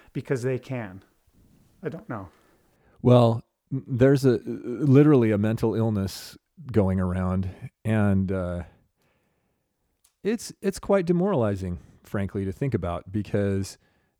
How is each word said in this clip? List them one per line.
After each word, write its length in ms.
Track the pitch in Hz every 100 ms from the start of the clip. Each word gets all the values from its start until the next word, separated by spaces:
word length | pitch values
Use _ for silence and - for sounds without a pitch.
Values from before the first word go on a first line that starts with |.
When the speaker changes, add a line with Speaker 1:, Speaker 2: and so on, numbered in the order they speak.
| _
Speaker 1:
because 280 | 139 - 131
they 160 | 131 127
can. 440 | - 127 101 95 _ _ _ _ _ _ _ _
I 80 | 151
don't 180 | 165 -
know. 200 | 110 92 _ _ _ _ _ _ _
Speaker 2:
Well, 400 | 120 123 113 117 - _ _
n-, 120 | 135 -
there's 380 | 120 135 143
a, 160 | 131 120 120
literally 840 | 113 120 117 143 135 151 135 110
a 40 | 101
mental 360 | 107 113 113
illness 640 | 104 113 104 98 - - - _ - 123
going 280 | 110 95 92
around, 500 | 92 92 92 92 92 - 123 _
and, 480 | 113 110 104 95 95
uh, 300 | 95 90 87 82 _ _ _ _ _ _ _ _ _ _ _ _ _ _ _
it's, 300 | 196 233 - -
it's 180 | 196 -
quite 280 | - 196 170
demoralizing, 720 | 175 202 151 107 98 92 87 - _
frankly, 420 | - 107 95 101
to 80 | 95
think 220 | - 139
about, 380 | 107 87 85 -
because 680 | 104 95 104 101 98 95 - _ _ _